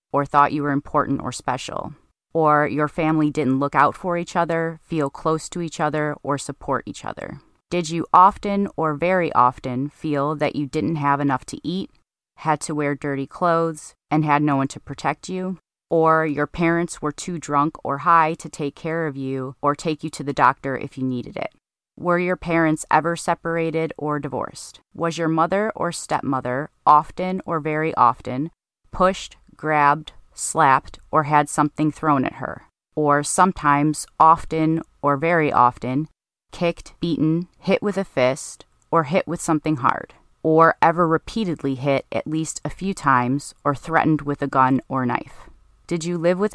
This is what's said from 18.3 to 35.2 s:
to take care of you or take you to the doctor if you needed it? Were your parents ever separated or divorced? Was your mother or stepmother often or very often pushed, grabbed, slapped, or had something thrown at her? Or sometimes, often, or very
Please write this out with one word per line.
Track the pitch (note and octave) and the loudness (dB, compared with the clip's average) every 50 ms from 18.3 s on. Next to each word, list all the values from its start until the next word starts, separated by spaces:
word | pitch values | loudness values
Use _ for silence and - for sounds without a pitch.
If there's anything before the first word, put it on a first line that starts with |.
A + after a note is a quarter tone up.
| E3 | 0
to | - - | -6 -10
take | - - - D#3 C#3+ - | -16 -10 -6 -6 -8 -8
care | - - E3 D#3+ E3+ D#3+ | -8 -8 -6 -4 -2 -4
of | D3+ C3+ | -4 -4
you | C#3 C3+ C3 C3+ C3 C3 C3+ C3+ _ | -6 -6 -6 -6 -6 -6 -8 -10 _
or | - C#3+ D3 | 0 0 0
take | - - E3+ D#3 - - | 0 -2 -4 -4 -4 -6
you | D#3+ | -10
to | - - C#3+ | -10 -8 -8
the | C#3 C3+ | -6 0
doctor | - C#3 B2 C#3 - - C#3 C3 | 4 4 4 4 2 -4 -6 -6
if | - - C#3 - C3 | -6 -8 -10 -8 -6
you | C3 | -6
needed | C3 B2+ B2 - - G#2 | -4 -4 -6 -8 -8 -10
it? | - - - - _ _ _ _ _ _ _ _ | -8 -8 -10 -12 _ _ _ _ _ _ _ _
Were | - - F3 F3 F3 | -6 -2 0 0 0
your | F3+ F3+ F#3 | 0 0 -2
parents | - - E3+ E3 E3 E3 D#3+ D#3 - - - | -4 -2 -2 0 2 2 2 0 -2 0 2
ever | - D#3 D3+ E3+ E3+ | 2 2 2 0 -4
separated | D#3+ - - E3+ - - E3+ E3 E3 E3 E3 D#3 D#3+ D#3+ D#3 - | -2 -2 -4 -4 -4 -4 -4 -2 -2 -2 -2 -2 -2 -4 -4 -6
or | - C#3+ D3+ D3 D3 | -6 -4 -4 -4 -4
divorced? | C#3+ C#3+ C3+ A2+ - - - - - - - - _ _ _ | -6 -6 -6 -6 -8 -8 -10 -16 -18 -20 -20 -20 _ _ _
Was | - E3 E3+ D3+ | -4 -4 -4 -2
your | E3 E3 | -2 -2
mother | D#3+ D#3+ E3 E3 E3 F#3 G3 G#3+ A3+ - | 0 2 2 2 2 2 0 -2 -2 -4
or | - - E3+ | -4 -6 -4
stepmother | E3 - - - D3+ - - C3+ C#3 C3 B2 B2+ B2 C3+ D3+ - - _ _ | -4 -8 -6 -4 -4 -4 -2 -4 -4 -4 -2 -4 -4 -4 -6 -8 -12 _ _
often | - D3+ D3 D#3 - - - F3+ F#3 F#3+ F#3+ - | 6 6 6 6 2 -6 -6 -6 -4 -4 -6 -6
or | - E3 D#3 | -4 -4 -4
very | D3 D#3 D3+ D#3 D#3 D#3+ - | -2 -2 -2 -2 -2 -2 2
often | - B2 A#2 A#2+ - - A2 B2 B2+ D3+ E3 - _ _ _ _ _ _ _ | 4 4 4 4 0 -6 -8 -6 -6 -6 -8 -10 _ _ _ _ _ _ _
pushed, | - - F3+ F#3 F#3+ - - - - _ _ _ _ | 0 2 2 2 2 -2 -8 -14 -18 _ _ _ _
grabbed, | _ - D#3 D#3 D3+ D3 C#3+ D3 D#3 D3+ - - - - _ _ | _ -2 0 2 6 6 6 4 4 -2 -10 -20 -20 -20 _ _
slapped, | - - - - D#3 D#3 C#3 C3 C#3+ - - - - - _ | -10 -10 -4 2 4 6 6 6 4 2 -4 -14 -18 -12 _
or | - D#3 D3 | 0 0 2
had | C#3+ D3+ D3 D3 - | 4 2 2 2 2
something | - - D3 D3 - - D#3 D#3 | 0 0 0 0 0 0 -2 -2
thrown | - - - D#3 D3 C3+ B2 | -2 0 0 0 2 2 0
at | - - | -2 -6
her? | - - - - - - _ _ _ _ _ _ | -6 -10 -10 -10 -12 -16 _ _ _ _ _ _
Or | D#3 D3+ D3 C#3+ D3 D3 | 0 2 4 2 2 2
sometimes, | - - - F3+ F#3+ F3+ - D#3 D3 C#3+ C#3+ D3 D#3 D3 - - - _ - | 0 2 4 4 4 4 2 2 2 4 4 4 2 0 -2 -8 -12 _ 6
often, | D#3 D#3+ E3 D#3 - - D#3+ D#3+ D#3 D#3 D#3+ E3 - - _ _ | 6 6 8 6 2 -4 -2 0 0 2 0 0 -4 -8 _ _
or | - D3 C#3+ | 0 0 0
very | C3+ | 2